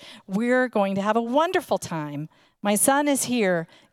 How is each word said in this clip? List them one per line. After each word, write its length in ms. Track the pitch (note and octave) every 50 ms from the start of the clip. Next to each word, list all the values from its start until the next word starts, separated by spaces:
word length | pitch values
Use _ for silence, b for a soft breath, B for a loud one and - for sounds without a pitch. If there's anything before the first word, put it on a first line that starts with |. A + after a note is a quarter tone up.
| B B B B B
We're 420 | - F#3+ G3+ A#3 A#3+ B3 B3+ B3+ B3
going 260 | - A3 G3 G3 G3
to 60 | G3
have 160 | G3 G#3+ G#3+
a 40 | A#3
wonderful 560 | A#3 A#3 A#3+ D4 D#4+ F4+ F#4 F4+ - - G#3
time. 520 | F#3+ - - E3+ D#3+ D3+ D3 C#3+ C#3+ D#3 - b b b b b b -
My 100 | G3+ G#3+
son 340 | G#3 - - C4+ C#4+ D4 D4
is 160 | C#4 C4 -
here, 420 | - B3 B3 G#3 F#3 F3+ E3+ E3 b b b b b